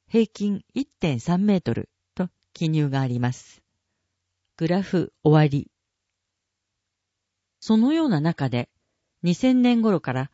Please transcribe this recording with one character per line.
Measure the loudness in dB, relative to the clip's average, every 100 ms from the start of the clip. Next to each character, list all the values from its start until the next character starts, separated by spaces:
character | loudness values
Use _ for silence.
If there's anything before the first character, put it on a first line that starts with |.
| _
平 | 0 0
均 | -2 -6 -6 -8
一 | -8 -8
点 | _ -4 -2
三 | -2 0 2
メ | 0
ー |
ト | 0
ル | -4 -6 _ _
と | -8 -8 _ _
記 | -6 -2
入 | 0 0
が | -2
あ | -2
り | -2
ま | -4
す。 | -4 -12 -20 _ _ _ _ _ _ _ _ _ -6
グ | -2
ラ | -2
フ | -2 -2 -4 -2
終 | 4
わ | 6 4
り。 | 2 -6 _ _ _ _ _ _ _ _ _ _ _ _ _ _ _ _ _ _ _
そ | -2 2
の | 2
よ | 0
う | 0
な | 0
中 | -2 -2 -2
で、 | -4 -6 _ _ _ _ _
二 | -2
千 | 0 2 4
年 | 4 2
頃 | 2 0
か | -2
ら | -6 -6